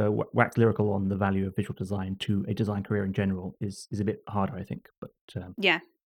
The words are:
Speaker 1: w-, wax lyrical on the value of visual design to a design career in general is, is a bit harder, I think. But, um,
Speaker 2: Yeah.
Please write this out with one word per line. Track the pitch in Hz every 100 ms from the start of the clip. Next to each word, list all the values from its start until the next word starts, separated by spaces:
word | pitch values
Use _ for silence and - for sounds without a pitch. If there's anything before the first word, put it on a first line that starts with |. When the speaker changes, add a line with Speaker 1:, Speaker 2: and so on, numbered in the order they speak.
| 107
Speaker 1:
w-, | 107 -
wax | 120 117 -
lyrical | 113 107 104
on | 101 98
the | 98
value | 98 95 95
of | 101
visual | 95 -
design | 92 98 95 95
to | - 101 101
a | 104
design | 104 101
career | - 104 98
in |
general | 95 98 92 92 -
is, | 104 - -
is | 104
a |
bit | 104 - -
harder, | 104 95 90
I |
think. | 95 - - _
But, | - _ - 87
um, | 90 98
Speaker 2:
Yeah. | 190 165 - _